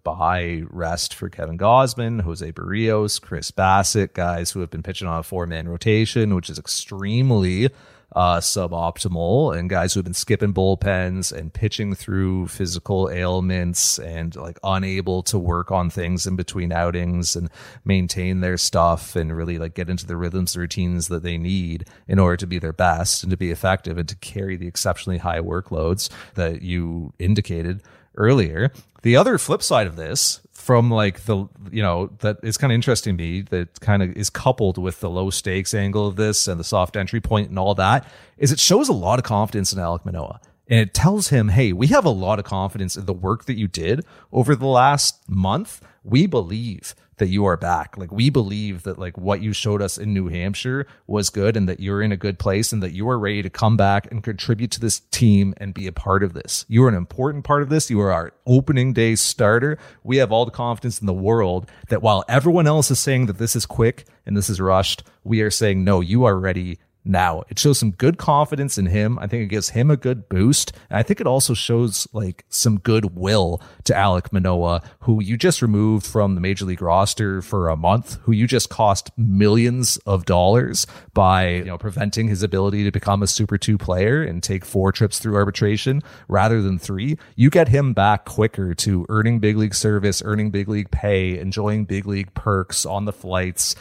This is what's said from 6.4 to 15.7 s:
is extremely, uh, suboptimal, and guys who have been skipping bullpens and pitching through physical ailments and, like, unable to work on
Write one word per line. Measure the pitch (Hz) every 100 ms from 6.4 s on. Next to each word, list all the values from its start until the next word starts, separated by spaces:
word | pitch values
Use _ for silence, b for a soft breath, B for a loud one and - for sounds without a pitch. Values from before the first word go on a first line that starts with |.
| 85
is | 78
extremely, | - - - 95 98 113 131 110 92 92 131 B B B _ 87
uh, | 87 85
suboptimal, | - 101 87 85 85 - 98 85 85 120 151 85
and | 87
guys | 92 90
who | 101
have |
been | 90 87
skipping | - 104 104
bullpens | 95 95 95 98 92 90 95 90
and | - 80
pitching | - 107 - 101
through | 95 - 95 92 92 87
physical | - 90 87 - 95 92
ailments | 90 90 92 92 92 87 87 - -
and, | 85 82 82 80
like, | 82 85
unable | 98 95 95 95 90 92
to | - 104
work | 87 87
on | 87